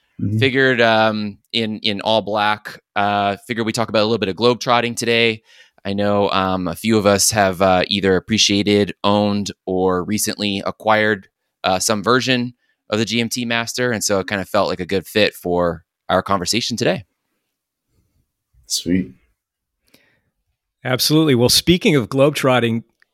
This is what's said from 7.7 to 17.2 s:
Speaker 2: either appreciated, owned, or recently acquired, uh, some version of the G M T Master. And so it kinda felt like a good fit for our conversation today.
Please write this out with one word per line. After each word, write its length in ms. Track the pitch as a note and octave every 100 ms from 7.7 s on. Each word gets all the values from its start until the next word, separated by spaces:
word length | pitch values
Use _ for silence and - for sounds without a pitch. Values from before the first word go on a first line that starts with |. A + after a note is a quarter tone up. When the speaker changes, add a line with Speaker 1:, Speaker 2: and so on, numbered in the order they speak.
| F2+ -
Speaker 2:
either 280 | G2+ F#2+ F#2
appreciated, 760 | - G#2+ - G2+ G2+ G#2 G2 -
owned, 480 | G2+ G#2 G#2 G2+ G2 -
or 400 | - F#2 F#2 F#2
recently 580 | F2 G#2 - - G2+ G2 -
acquired, 600 | - G#2 G#2+ G#2+ G2+ - _ _ _
uh, 140 | - F#2
some 240 | - G#2+
version 500 | F2+ B2 A#2+ B2+ A#2+ A#2+ _ _ -
of 80 | G#2+
the 80 | A2
G 120 | A#2
M 120 | A2+
T 160 | - A#2
Master. 460 | A#2 A2+ - B2
And 120 | A2
so 140 | - G2
it 80 | F#2
kinda 180 | G#2
felt 240 | F#2 G#2 E2+
like 120 | F2
a 40 |
good 220 | F2 F#2+ -
fit 260 | G#2+ G2+
for 540 | - F2+ F2 F2 E2+ - _ -
our 120 | F#2
conversation 540 | - G2 F2 G#2+ - A#2+
today. 300 | B2 F3 - _